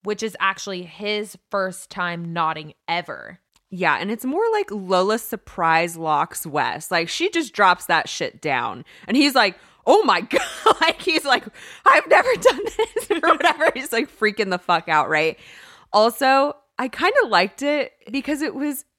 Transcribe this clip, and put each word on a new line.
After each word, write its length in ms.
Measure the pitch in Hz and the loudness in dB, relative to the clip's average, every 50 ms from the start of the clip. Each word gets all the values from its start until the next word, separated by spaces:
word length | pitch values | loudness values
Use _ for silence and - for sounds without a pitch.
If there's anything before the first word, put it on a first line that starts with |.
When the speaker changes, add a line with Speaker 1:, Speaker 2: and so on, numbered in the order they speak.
| _ | _
Speaker 1:
which 180 | 190 214 185 | -6 -6 -4
is 140 | 220 220 185 - | -6 -8 -4 -2
actually 440 | 190 196 190 - - 202 196 180 180 | -2 -2 -2 -4 -8 -10 -10 -10 -10
his 540 | 170 - - 208 208 214 208 214 196 - - _ _ | -14 -16 -10 -6 -4 -4 -4 -6 -8 -12 -20 _ _
first 400 | - 202 190 185 180 - - _ | -4 -2 -2 -4 -6 -10 -16 _
time 440 | - 208 180 175 170 170 170 170 165 | -8 -6 -4 -4 -4 -6 -8 -6 -4
knotting 400 | 170 165 156 160 156 156 151 - _ _ - | -2 -2 -2 -2 -6 -10 -16 -20 _ _ -4
ever. 520 | 165 175 175 - - - - - 180 _ _ _ _ _ _ _ | -4 -4 -4 -6 -12 -14 -14 -18 -18 _ _ _ _ _ _ _
Speaker 2:
Yeah, 260 | - 175 180 160 147 - | -8 -2 2 2 2 0
and 120 | 151 196 | -2 -6
it's 140 | 226 226 - | -6 -6 -6
more 180 | 254 277 359 453 466 453 | -4 -2 -2 0 0 0
like 160 | 415 392 - | -2 -4 -4
Lola 460 | 202 214 190 180 190 180 185 196 214 226 | -8 -10 -4 0 2 2 2 2 0 -2
surprise 800 | - - - 202 _ - - - 175 165 160 165 170 175 170 165 | -4 -8 -12 -12 _ -14 -6 -2 0 2 2 2 2 -2 -6 -6
locks 480 | 165 156 151 147 156 - - - - | -4 -2 0 0 0 -4 -6 -12 -12
Wes. 460 | 165 139 147 131 120 - 143 - - | -6 -4 -2 -2 -2 -4 -8 -8 -2
Like, 180 | 185 170 170 170 | -2 -2 -2 -2
she 200 | - - 330 403 | -4 -4 -4 -2
just 240 | - 339 311 220 _ | -2 -2 -6 -4 _
drops 320 | - 208 185 175 - - - | 2 4 4 4 2 0 0
that 200 | 175 160 - - | 0 0 0 -2
shit 340 | - - 165 127 - - | -6 -6 -6 -8 -8 -8
down. 440 | - 156 135 123 120 113 95 120 - _ - - - - | -4 -2 -2 -2 -2 -4 -8 -10 -16 _ -20 -20 -8 -2
And 100 | 208 269 | 0 2
he's 180 | 277 285 262 | 2 4 4
like, 220 | 269 220 202 180 - - _ _ _ _ | 2 2 2 0 -6 -20 _ _ _ _
"Oh 180 | - 285 415 427 | 4 6 6 6
my 180 | 269 190 175 | 4 2 2
<laughs> 80 | 190 - | 0 0
God." 120 | - - - - - - - 440 - - | 0 0 0 -2 -10 0 2 2 4 4
Like, 200 | 330 330 330 - | 2 0 0 -2
he's 240 | - - 320 311 - | -4 -2 -2 -2 2
like, 200 | 285 247 233 - 214 _ - - - - - _ | 2 0 0 0 -8 _ -20 -20 -20 -20 2 _
"I've 220 | 508 523 311 311 - | 6 6 6 4 4
never 220 | - 359 - 494 494 | 4 4 4 2 0
done 240 | - - 508 359 254 415 | 4 4 2 2 4 -4
this," 460 | 453 - - 440 - - 453 - - | -8 -2 -2 -4 -2 -2 -6 -4 -2
<laughs> 120 | 392 339 302 | -4 0 2
or 80 | 330 | 2
whatever. 400 | 330 294 - 349 320 320 302 320 - | 2 4 4 2 2 4 0 0 0
He's, 180 | 262 262 294 | -2 -8 -2
like, 180 | - 226 269 - | -2 -2 -2 -2
freaking 400 | - _ 214 214 202 - 214 196 | -4 _ -2 -2 0 0 -2 -2
the 80 | 185 175 | -2 -4
fuck 280 | _ - 175 160 - - | _ 0 0 0 2 0
out, 220 | 160 151 139 101 | 2 2 2 2
right? 280 | 156 151 160 160 - - - - - - - - - - _ _ | 2 2 2 0 -2 -4 -14 -20 -20 -20 -20 -20 -20 -20 _ _
Also, 640 | - 208 214 233 226 - 277 262 269 269 269 285 294 _ _ _ _ - | 2 4 4 4 2 2 2 4 4 4 2 0 -2 _ _ _ _ -8
I 100 | 247 262 | -8 -6
kinda 360 | - - 294 370 480 571 453 247 | -4 0 0 2 4 2 2 4
liked 340 | 214 175 185 196 - - 269 | 4 2 2 2 -2 -4 -2
it 300 | 285 294 294 269 - _ _ _ - | -2 0 -2 -2 -6 _ _ _ -8
because 300 | 214 277 - - 302 269 | -8 -6 -4 -4 -4 -4
it 120 | 302 269 - | -4 -6 -6
was 320 | 269 277 294 285 - - _ _ | -4 -6 -6 -6 -8 -12 _ _